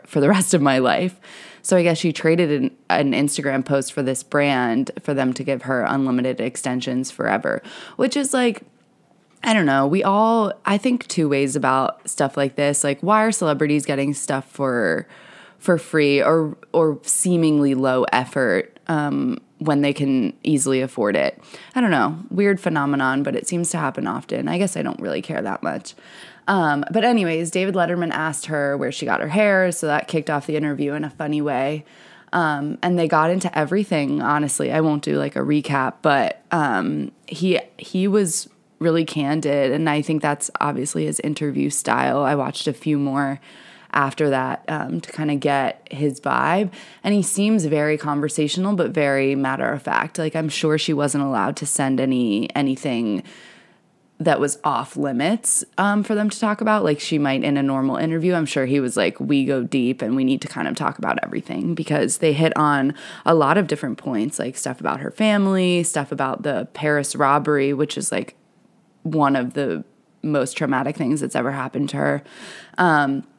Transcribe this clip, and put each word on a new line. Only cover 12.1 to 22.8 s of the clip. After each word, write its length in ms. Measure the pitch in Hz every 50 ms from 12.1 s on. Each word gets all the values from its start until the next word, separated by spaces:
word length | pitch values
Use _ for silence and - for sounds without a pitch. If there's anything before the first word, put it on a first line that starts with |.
| - - 147 135 -
like 220 | 151 139 139 139 -
this. 260 | 147 143 143 - -
Like, 160 | 143 139 139
why 240 | - 175 214 214 214
are 80 | 226
celebrities 540 | 214 - 180 156 147 135 151 147 147 151 139
getting 280 | - 143 139 139 143 143
stuff 320 | - - - 147 135 135 -
for, 560 | - - 139 135 123 120 107 90 80 73 - - - - - - - - - - - -
for 180 | - - 180 160
free 440 | - - - 156 147 143 139 139
or, 360 | - 135 160 165 160 151 135 - - - -
or 260 | 170 165 156 147 143 -
seemingly 720 | - - - - 185 180 170 165 156 151 147 143 139 135
low 300 | 131 135 131 127 127 123 -
effort, 680 | - 123 127 - - 143 131 113 90 - - - - - _ -
um, 480 | 165 151 147 143 139 139 139 127 - - - _ _ -
when 200 | 156 156 147 143
they 140 | 143 143 139
can 400 | - 147 135 135 131 117 - - - -
easily 380 | - 156 139 131 135 135 131
afford 340 | 131 131 - - 110 104 101
it? 260 | 78 67 67 - - - - - - - - -
I 60 | 262
don't 100 | 247 214
know. 300 | 170 135 117 131 156 165 185 -
Weird 300 | - 180 202 202 196 180
phenomenon, 640 | - 175 165 151